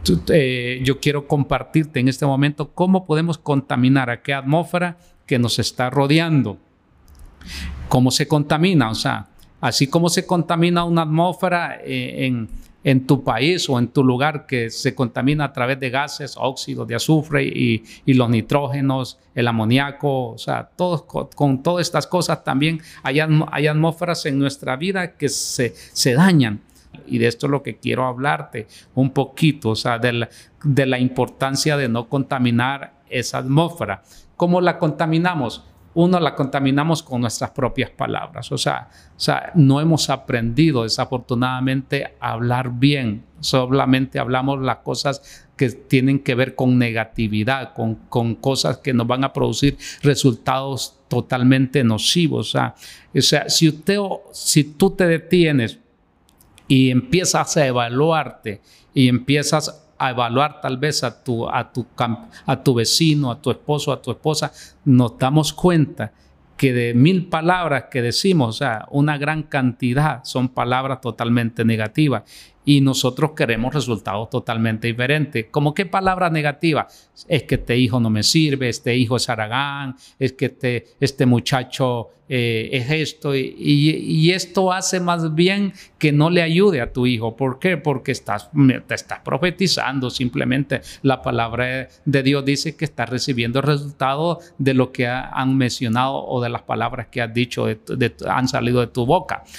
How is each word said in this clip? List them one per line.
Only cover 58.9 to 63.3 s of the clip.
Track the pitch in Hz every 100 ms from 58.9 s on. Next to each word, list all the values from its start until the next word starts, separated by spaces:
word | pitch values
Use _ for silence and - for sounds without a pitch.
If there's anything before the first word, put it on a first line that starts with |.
y | 135 127
empiezas | 123 127 147 143 156 - - _ -
a | 135
evaluar | 123 120 123 147 147
tal | 139 131
vez | 151 147
a | 123 - -
tu, | 117 120
a | 127 117
tu | 127 110
camp-, | - 120 123 - - -
a | 131
tu | 147
vecino, | 120 110 - 165 147 131